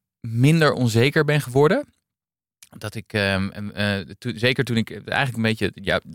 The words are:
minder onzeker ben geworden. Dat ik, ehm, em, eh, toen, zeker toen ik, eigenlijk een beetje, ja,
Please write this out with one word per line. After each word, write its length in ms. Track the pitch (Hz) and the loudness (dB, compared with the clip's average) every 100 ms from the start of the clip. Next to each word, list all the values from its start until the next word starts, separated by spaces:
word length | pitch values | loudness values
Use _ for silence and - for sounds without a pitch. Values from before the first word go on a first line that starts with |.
| _ _ | _ _
minder 520 | 113 117 139 165 147 | -6 2 4 4 2
onzeker 520 | 110 120 113 135 160 | 2 2 4 2 2
ben 160 | 151 147 | 2 0
geworden. 460 | 131 131 151 262 - _ _ _ _ _ _ _ - - | 0 2 4 2 -2 _ _ _ _ _ _ _ -20 -12
Dat 160 | 104 | -10
ik, 180 | 113 - | -10 -4
ehm, 360 | 107 98 95 98 | 0 2 0 -2
em, 220 | 104 104 | -6 -12
eh, 260 | 95 104 101 - - | -4 -2 -2 -6 -10
toen, 200 | 123 113 | -10 -2
zeker 260 | 123 135 | 0 0
toen 120 | 123 113 | 0 -2
ik, 140 | - | -2
eigenlijk 460 | 95 - 120 135 113 | -8 -4 -2 -2 -2
een 60 | |
beetje, 280 | 110 110 101 | -2 0 -4
ja, 260 | 95 98 80 - | -4 -2 -2 -4